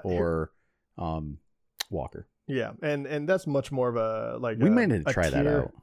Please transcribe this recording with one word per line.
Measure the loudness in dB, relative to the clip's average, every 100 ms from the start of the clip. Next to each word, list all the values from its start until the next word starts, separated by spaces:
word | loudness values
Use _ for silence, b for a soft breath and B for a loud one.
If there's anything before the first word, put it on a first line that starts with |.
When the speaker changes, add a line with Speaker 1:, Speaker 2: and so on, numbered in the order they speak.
| -2
Speaker 1:
here | 0
Speaker 2:
or, | 2 0 -2 _ _ _ _ -8
um, | -6 -4 -6 -12 _ _ _ -14 -8
Walker. | -6 -8 -12 -18 _ -8
Speaker 1:
Yeah, | -6 -6 -6
and, | -6 -4 -6
and | -6 -2
that's | -2 0
much | -2 0
more | -2 0
of | 0
a, | -2 -2 -6 -4
like, | -4 2
Speaker 2:
We | 6
Speaker 1:
a, |
Speaker 2:
might | 6 4
need | 2 2
to |
Speaker 1:
a |
Speaker 2:
try | 2 2
that | 4
Speaker 1:
tier. | 4 2
Speaker 2:
out. | 0 -4